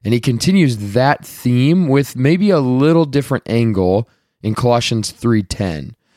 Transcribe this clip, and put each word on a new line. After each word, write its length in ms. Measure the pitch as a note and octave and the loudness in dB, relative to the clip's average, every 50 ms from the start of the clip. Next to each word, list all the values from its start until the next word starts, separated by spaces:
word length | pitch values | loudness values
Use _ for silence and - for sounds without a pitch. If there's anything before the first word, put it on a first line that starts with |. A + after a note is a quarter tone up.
| - | -2
And 100 | G#2 A#2 | 0 -2
he 60 | A#2+ | 0
continues 720 | A2+ - B2 A2+ - F3 F#3+ G3 E3+ C3+ A#2+ G#2+ G#2 G2+ G2 | 0 -2 -2 0 0 0 2 2 2 2 0 -4 -8 -4 -2
that 340 | A#2+ B2+ C#3 C#3+ - - | 0 2 0 0 -2 -6
theme 600 | - - - - B2+ B2 B2 B2+ C#3+ E3 F#3 F3+ D3 | -20 -20 -6 -2 0 0 2 2 2 2 2 2 2
with 260 | C3+ C#3 C#3+ - - | 2 0 0 -2 -4
maybe 360 | B2 B2+ C#3 E3 F#3 G3 G#3 | -2 0 0 2 2 2 2
a 100 | F#3+ D#3 | 2 2
little 460 | C3+ B2+ B2+ B2+ C3+ D#3 E3 E3 E3 | 2 0 0 2 2 2 4 2 2
different 380 | C#3+ C3 C#3+ C3+ - C3+ A#2+ _ - | 0 -2 -4 -2 -2 -4 -6 _ -2
angle 600 | G#2 A#2 A#2 A2+ G#2+ F#2+ F#2 F2+ F#2 G#2 A2+ _ _ _ _ _ _ _ | -2 0 0 0 0 0 2 2 2 0 -2 _ _ _ _ _ _ _
in 140 | - G#2+ A2 | -6 -6 -4
Colossians 560 | - - B2 A#2+ A#2+ A#2 - A#2+ A2+ G#2 - | 0 0 0 0 0 0 -2 -4 -4 -4 -6
three 320 | - _ - A#2 A#2 G#2+ G2+ | -10 _ 0 0 2 2 0
ten. 540 | - - - G#2 F#2 E2 D2+ C#2 - A#2 _ _ _ _ | -2 -6 -6 -4 -4 -4 -6 -10 -14 -16 _ _ _ _